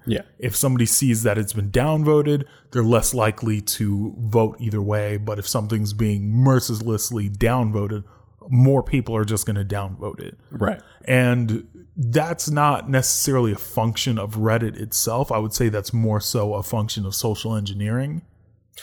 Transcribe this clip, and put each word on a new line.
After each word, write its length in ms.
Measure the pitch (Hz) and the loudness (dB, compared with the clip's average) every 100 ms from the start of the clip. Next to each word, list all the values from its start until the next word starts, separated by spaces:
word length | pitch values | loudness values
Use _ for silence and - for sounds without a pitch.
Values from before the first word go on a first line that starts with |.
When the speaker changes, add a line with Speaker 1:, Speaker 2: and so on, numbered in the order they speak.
| - | -4
Speaker 1:
Yeah. 160 | 110 - - | -4 -4 -8
Speaker 2:
If 180 | 123 - | -4 0
somebody 300 | 139 127 113 | 2 2 2
sees 380 | - 139 113 | 2 2 2
that 140 | 113 104 | 2 0
it's 160 | 104 | -2
been 180 | 107 101 | -4 0
downvoted, 720 | 120 143 156 151 151 147 147 139 - _ | 2 2 2 4 4 4 0 -2 -12 _
they're 120 | 123 | 0
less 300 | 113 117 - | 4 4 4
likely 480 | 123 110 107 113 107 | 2 0 0 -2 -2
to 520 | 101 - 107 101 107 - | -2 -2 -2 -2 -4 -6
vote 380 | 113 113 110 - | 0 2 2 0
either 220 | 117 107 | -4 -2
way. 360 | 101 104 104 104 | 0 0 -2 -4
But 220 | 104 104 | -4 -6
if 80 | 98 | -4
something's 460 | 123 104 110 104 | -2 -2 -2 -2
being 360 | 104 110 101 101 | 0 0 0 0
mercilessly 1000 | 113 131 131 - 110 110 107 - 113 101 | 4 6 4 2 -4 -2 -2 -2 -4 -4
downvoted, 760 | 101 110 127 113 107 101 107 101 - _ _ - | 0 0 2 0 -2 -4 -6 -10 -20 _ _ 0
more 340 | 123 131 135 | 6 6 6
people 320 | 123 139 117 113 | 2 -2 -2 -2
are 100 | 107 | 0
just 220 | 110 - | -2 -2
gonna 160 | 101 98 | -4 -4
downvote 540 | 101 98 95 104 - | -4 -8 -10 -12 -12
it. 180 | - - - | -14 -16 -12
Speaker 1:
Right. 280 | - - 190 - - - | -4 -2 -4 -10 -12 0
Speaker 2:
And 600 | 127 123 123 117 110 - - - - | 2 4 2 0 -2 -6 -20 -12 -4
that's 540 | 120 123 156 170 - | 0 0 0 -4 -2
not 380 | 147 147 139 - | 2 2 2 0
necessarily 640 | 135 123 - - 131 117 | 0 2 0 0 2 2
a 40 | 101 | -2
function 600 | - - 113 113 - 113 | -6 -2 0 0 -2 -2
of 160 | 104 107 | -4 -2
Reddit 400 | 110 113 113 - | 0 2 -2 -6
itself. 560 | 107 - - 117 139 | -6 -4 -2 -2 -2
I 80 | 113 | -2
would 140 | 110 | -2
say 160 | - 120 | 0 0
that's 240 | 104 101 | 0 -2
more 260 | 117 110 107 | 0 0 0
so 340 | - 123 104 | -2 -2 -2
a 80 | 104 | -4
function 440 | 98 117 107 - 98 | -4 -4 -4 -4 -6
of 80 | 95 | -2
social 400 | 117 104 110 110 | -2 -2 -2 -4
engineering. 680 | 101 101 104 117 139 156 - _ _ _ _ - | -4 -4 -4 -2 -4 -8 -12 _ _ _ _ -20